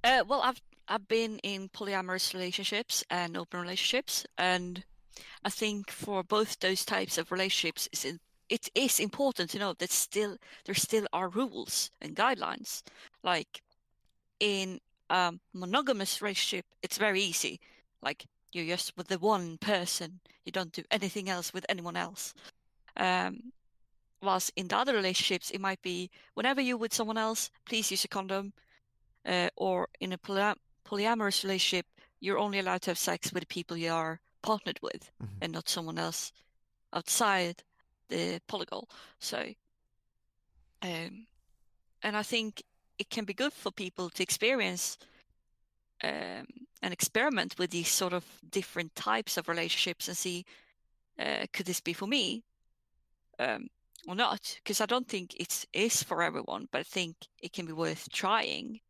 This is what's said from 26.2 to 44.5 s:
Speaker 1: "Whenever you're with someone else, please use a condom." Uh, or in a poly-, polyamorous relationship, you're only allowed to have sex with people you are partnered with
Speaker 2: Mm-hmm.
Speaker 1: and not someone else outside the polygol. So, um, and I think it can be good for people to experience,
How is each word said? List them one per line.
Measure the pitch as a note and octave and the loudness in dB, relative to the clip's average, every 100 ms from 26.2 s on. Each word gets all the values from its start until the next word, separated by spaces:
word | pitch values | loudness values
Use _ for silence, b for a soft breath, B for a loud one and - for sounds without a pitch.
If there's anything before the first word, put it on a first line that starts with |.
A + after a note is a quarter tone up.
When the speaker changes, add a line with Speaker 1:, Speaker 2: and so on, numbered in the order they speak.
| B | B
Speaker 1:
"Whenever | - A#3 C4+ | 0 2 4
you're | B3+ B3 | 2 2
with | A3+ | 0
someone | - A3 A3 | 0 0 0
else, | A3 A3 - _ - | 0 0 -4 _ -2
please | A3+ G#3+ | 0 2
use | F#3+ | 0
a | - | 0
condom." | G3+ F#3+ F#3+ G3+ - b b _ _ _ _ - | -2 -2 -2 -2 -12 b b _ _ _ _ -2
Uh, | F3+ F3 - | 2 0 0
or | F#3+ F3+ F#3 - | 0 2 0 -4
in | F#3 | -4
a | F3+ | -4
poly-, | - G3 G#3 - _ _ - | 0 2 2 2 _ _ -6
polyamorous | G3+ G#3+ A#3 G3+ G3 | 0 2 4 4 2
relationship, | G3 F#3+ - F3+ - _ b _ | 2 2 4 2 -2 _ b _
you're | F#3 G3 | 0 2
only | G#3 G3 | 2 2
allowed | F#3 F3+ | 2 0
to | - | 0
have | E3+ | 0
sex | - F3 - | 0 0 -2
with | F3+ - | -4 -4
people | F3+ E3+ E3+ | -8 -6 -2
you | E3 | 0
are | E3 D#3+ D#3+ _ _ | 0 0 -4 _ _
partnered | - G#3+ F#3 - | 0 0 0 -6
with | - - - _ | -6 -6 -12 _
Speaker 2:
Mm-hmm. | A2 G2 | -10 -6
Speaker 1:
and | E3 | -4
not | E3 - | -4 -2
someone | F3+ E3 D#3+ | -2 -2 -2
else | E3 E3 - b b _ _ _ _ | -2 -2 -6 b b _ _ _ _
outside | E3 - - A3 F#3+ F3 F3 _ _ _ _ _ | -6 0 4 6 4 2 -2 _ _ _ _ _
the | - E3+ F3+ - | -2 0 -2 -4
polygol. | G3+ - F#3+ A3+ B B B | -6 -4 -8 -10 B B B
So, | - - - - _ _ _ _ _ _ _ _ _ _ _ _ | -6 -4 -6 -10 _ _ _ _ _ _ _ _ _ _ _ _
um, | F3+ E3 E3 G3+ A3+ _ _ _ _ _ _ _ | -6 -6 -8 -12 -20 _ _ _ _ _ _ _
and | G#3 G#3 | -2 -2
I | |
think | G#3 A#3 A3 - - _ _ - | 0 -2 -2 -8 -18 _ _ -12
it | G3+ | -6
can | - G3+ | -4 -4
be | |
good | F#3+ C#4 | 0 0
for | - G3+ | 0 -6
people | - F#3 - F3 | -4 -8 -4 -6
to | - | -2
experience, | F#3 - A3 | 0 2 4